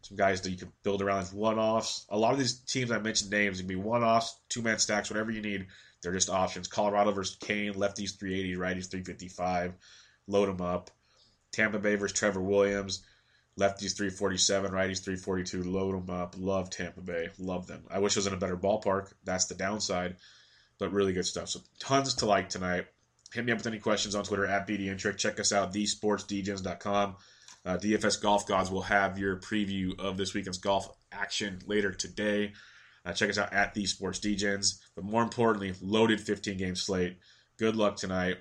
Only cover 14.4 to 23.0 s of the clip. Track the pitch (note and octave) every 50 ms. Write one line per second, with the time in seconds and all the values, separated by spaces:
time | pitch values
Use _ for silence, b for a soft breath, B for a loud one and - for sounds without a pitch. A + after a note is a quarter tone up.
14.4 | - - G2 G2 F#2+ G2 F#2 F#2+ F#2+ F#2+ F#2 F#2 - G2 F#2+ F#2 - - F#2+ F#2
15.4 | F2+ F#2 - F#2 F2+ F2+ F#2 F#2+ F#2+ F#2+ F#2+ F#2+ F2+ F2+ F#2 F2+ F2+ F2+ - F#2
16.4 | F#2 F#2+ F#2+ F#2+ F#2 F#2 - - F#2 E2+ - - F2+ F2+ F2 E2+ E2 E2+ - -
17.4 | F#2 F#2 F#2 F#2 F2+ - E2 D#2+ D#2+ - - G2 G2+ G2+ - A2 G2 G2 F#2+ F#2
18.4 | G2 F#2 F#2 F2 F2+ G2 G#2 - - G2+ F#2+ G2 G2 - - _ _ F#2 F#2 F#2
19.4 | - - F2 F2+ F#2 G2 G#2 - - - F#2+ F2+ F2+ F2+ F#2 B B B B B
20.4 | B B B B B B B _ G2+ F#2 F#2 G2+ G2+ F#2+ F#2 F2+ F2 - - F2
21.4 | E2+ - - - - _ _ - - - C3+ C#3 C3+ C3+ - - - G#2+ G2+ G2
22.4 | F#2+ - - F#2+ F#2 F2+ F2+ F2+ F#2 - _ _